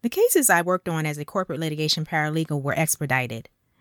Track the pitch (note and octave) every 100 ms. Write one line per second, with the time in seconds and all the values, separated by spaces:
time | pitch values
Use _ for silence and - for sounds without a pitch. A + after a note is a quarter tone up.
0 | A#3+ - A#4+ F4+ A#3+ F3 F3 F#3 - D#3+
1 | D#3 D3 D3 G3+ F#3 D#3+ D#3+ D3+ D#3 D#3+
2 | D#3 D#3+ D3+ D#3+ D#3+ D3 C#3 E3 D#3+ -
3 | C#3+ C3 B2 A2+ - _ _ _